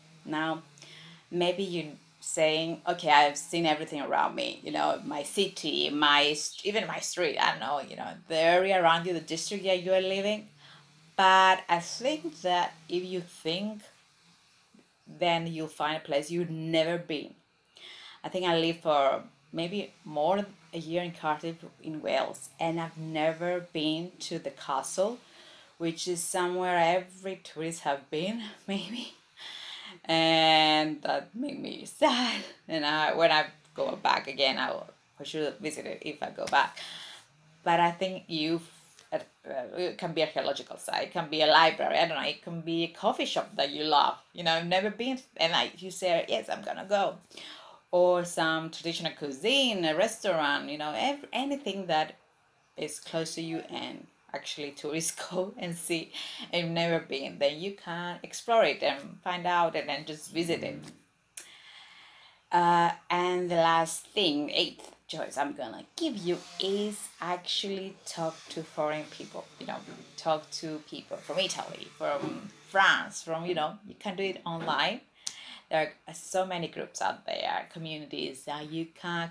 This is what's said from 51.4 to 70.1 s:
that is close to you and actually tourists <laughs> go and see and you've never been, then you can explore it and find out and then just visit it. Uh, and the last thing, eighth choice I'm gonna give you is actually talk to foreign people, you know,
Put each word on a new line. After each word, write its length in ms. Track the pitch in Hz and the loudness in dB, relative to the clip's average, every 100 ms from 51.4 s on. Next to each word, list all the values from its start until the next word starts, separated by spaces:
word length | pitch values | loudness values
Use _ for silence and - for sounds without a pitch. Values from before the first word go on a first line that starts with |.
| 277 277 208 190 175 | -2 -4 -4 -6 0
that 300 | 156 156 - _ _ _ _ _ - | 0 0 -6 _ _ _ _ _ -10
is 240 | 147 - | -8 -8
close 340 | - 165 160 - | -6 -4 -4 -6
to 60 | |
you 160 | 165 160 - | -6 -6 -8
and 360 | 131 127 - - _ _ | -10 -10 -12 -18 _ _
actually 380 | - - - 143 | -10 -8 -8 -10
tourists 400 | 143 147 160 165 | -8 -6 -2 -2
<laughs> 180 | - - | -4 -4
go 240 | 180 190 - | -4 -4 -6
and 200 | 180 170 | -8 -6
see 360 | - 165 - - - - 240 | -2 -2 -4 -10 -10 -12 -4
and 100 | 175 | -2
you've 100 | 170 | 0
never 280 | 170 170 165 | 0 2 0
been, 380 | - 139 139 - | -2 -6 -6 0
then 220 | 143 151 | 0 0
you 120 | 196 | -6
can 460 | 196 175 170 175 170 | -8 -10 -8 -8 -10
explore 420 | - - - 226 | -12 -8 2 4
it 180 | 165 127 | 6 4
and 180 | 143 139 - - | 0 -2 -6 -10
find 240 | 185 180 175 | -6 -2 2
out 300 | 175 165 160 | 4 2 0
and 120 | 139 | -4
then 160 | 143 | -6
just 280 | 156 151 - | -8 -12 -6
visit 300 | 160 170 156 | -4 -2 -2
it. 160 | - - - - _ _ _ - - - - - - - - - - _ _ | -4 -8 -14 -20 _ _ _ -18 -18 -20 -20 -20 -20 -20 -20 -20 -20 _ _
Uh, 380 | 175 175 175 170 - - | 4 6 6 4 0 -2
and 400 | 175 180 180 180 | 0 0 0 2
the 60 | 170 | 4
last 500 | 165 165 165 - - | 6 4 2 -2 -4
thing, 440 | 214 180 147 147 | 0 2 2 0
eighth 440 | - 170 - - - - | 0 0 -4 -18 -18 -12
choice 300 | 156 - 135 | -8 -6 -4
I'm 160 | 143 | -4
gonna 320 | 143 117 - - - | -6 -10 -12 -14 -6
give 200 | 311 208 | -4 -2
you 220 | 170 175 - - | -2 -2 -4 -6
is 480 | 190 202 214 208 - - | -2 0 -2 -4 -8 -8
actually 760 | 170 226 - - 202 190 190 175 - | -6 -4 -4 -4 -4 -6 -8 -12 -10
talk 300 | 170 160 156 - | -6 -4 -6 -10
to 120 | 165 | -12
foreign 420 | 160 - 151 151 | -8 -2 -2 -2
people, 400 | 147 - - - - - | -6 -14 -14 -12 -14 -12
you 60 | - | -10
know, 120 | 127 - - - | -10 -12 -18 -18